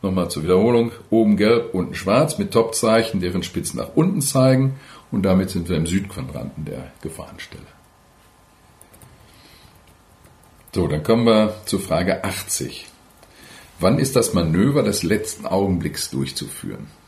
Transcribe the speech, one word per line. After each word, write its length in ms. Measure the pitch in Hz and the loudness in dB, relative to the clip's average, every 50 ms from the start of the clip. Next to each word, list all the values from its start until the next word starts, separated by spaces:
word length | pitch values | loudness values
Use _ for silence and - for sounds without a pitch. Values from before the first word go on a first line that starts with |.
nochmal 280 | - 95 92 92 87 82 | -2 -2 -2 -2 -2 -2
zur 120 | - 76 76 | -4 -6 0
Wiederholung. 480 | 87 90 92 104 117 120 117 117 117 - - - - | 2 4 4 6 6 4 4 2 0 -4 -12 -6 0
Oben 260 | - 113 113 104 104 | 2 4 6 6 4
gelb, 380 | 92 104 107 117 117 117 - - | 4 6 4 4 4 2 -2 -4
unten 200 | 92 87 - - | -4 -4 -4 -6
schwarz 440 | - - 95 104 123 156 151 - - | -6 -2 2 2 2 2 2 0 -4
mit 140 | 101 98 | -4 0
Topzeichen, 680 | - 117 113 - - - - 113 110 113 117 - - 98 | 2 2 2 2 -2 -2 0 2 2 2 2 0 -2 -2
deren 220 | 90 87 90 92 | -4 -2 -2 -4
Spitzen 360 | 87 - - - - - - - | -6 -4 -8 -8 -8 -6 -8 -8
nach 120 | - - - | -10 -2 2
unten 280 | - 156 185 185 - | 2 2 2 2 -2
zeigen. 560 | 139 - - 135 131 131 131 131 135 135 135 - - - - - - _ | -4 0 2 4 4 4 4 4 2 0 -2 -4 -14 -20 -20 -20 -14 _
Und 120 | - 107 92 | -4 0 2
damit 260 | 95 92 92 95 95 | 4 4 4 2 0
sind 180 | - 90 85 85 | -2 -6 -4 -2
wir 80 | 90 | -2
im 100 | 78 80 | -2 -2
Südquadranten 760 | 82 87 98 95 98 - - 67 64 - 60 58 - - - 78 | 0 0 -2 -2 -4 -10 -12 -12 -10 -10 -10 -10 -10 -10 -10 -10
der 260 | - - 65 67 69 - - | -10 -10 -12 -12 -16 -18 -14
Gefahrenstelle. 640 | - - - - - - - - - - - - - - - _ _ _ _ _ _ _ _ _ _ _ _ _ _ _ _ _ _ _ _ _ - _ - - - - - _ - _ - - - - - - - - _ - _ _ _ _ _ _ _ _ _ - _ _ _ _ _ _ _ - - | -14 -14 -12 -12 -16 -16 -16 -18 -18 -16 -16 -20 -20 -20 -20 _ _ _ _ _ _ _ _ _ _ _ _ _ _ _ _ _ _ _ _ _ -20 _ -20 -20 -20 -20 -20 _ -20 _ -20 -20 -20 -20 -20 -20 -20 -20 _ -20 _ _ _ _ _ _ _ _ _ -20 _ _ _ _ _ _ _ -8 -4
So, 120 | 107 87 | -2 -2
dann 160 | 78 - 78 | 0 -2 -4
kommen 240 | - - 113 120 117 | 0 2 2 4 4
wir 280 | 117 110 107 107 104 - - - | 4 4 4 4 2 -2 -8 -8
zu 120 | - - 95 | -4 -4 -4
Frage 440 | - - - 80 90 95 - - - | -2 -2 -2 0 0 0 -2 -2 -4
achtzig. 640 | - - - - - - - - 90 - - - - - _ _ _ _ _ - _ _ - - - - - - - - - | -6 -6 -6 -8 -8 -6 -6 -6 -8 -10 -14 -18 -20 -20 _ _ _ _ _ -20 _ _ -20 -20 -20 -20 -20 -20 -20 -10 0
Wann 180 | - 92 127 - | 2 2 2 2
ist 160 | 139 131 - | 2 2 2
das 200 | 127 113 - - | 0 0 2 0
Manöver 480 | 92 82 80 80 85 104 135 147 147 | 0 0 2 2 4 4 4 4 2
des 200 | 117 107 101 - | 2 0 0 -2
letzten 440 | - 82 104 104 - - - - - | 0 0 0 0 -2 -6 -10 -10 -6
Augenblicks 640 | - 92 98 98 95 95 85 78 78 76 - - - | -2 0 0 0 0 0 -2 -2 -4 -6 -6 -10 -6
durchzuführen? 760 | - 67 67 67 - - - - - - - 50 50 50 50 50 - _ _ | -4 -6 -6 -6 -6 -10 -10 -10 -12 -12 -12 -12 -12 -12 -16 -18 -20 _ _